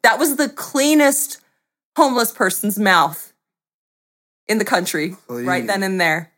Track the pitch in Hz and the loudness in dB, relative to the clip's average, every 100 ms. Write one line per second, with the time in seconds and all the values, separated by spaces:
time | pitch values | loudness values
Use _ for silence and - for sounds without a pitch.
0 | 233 233 311 285 277 - - 277 285 302 | 2 2 0 0 -2 -4 -6 0 4 4
1 | 285 285 - - _ _ _ _ _ - | 4 2 -4 -10 _ _ _ _ _ 2
2 | 285 247 226 - 185 - 208 202 202 180 | 2 2 -2 -2 -2 -2 -4 -2 2 2
3 | 156 160 - _ _ _ _ _ _ _ | 0 -4 -18 _ _ _ _ _ _ _
4 | _ _ _ _ - 220 214 180 180 160 | _ _ _ _ -4 -2 0 -2 -2 -4
5 | 165 185 - 120 123 180 - 196 190 185 | -6 -8 -12 -8 -4 -4 -2 -2 -2 0
6 | 170 160 165 | 0 -2 -6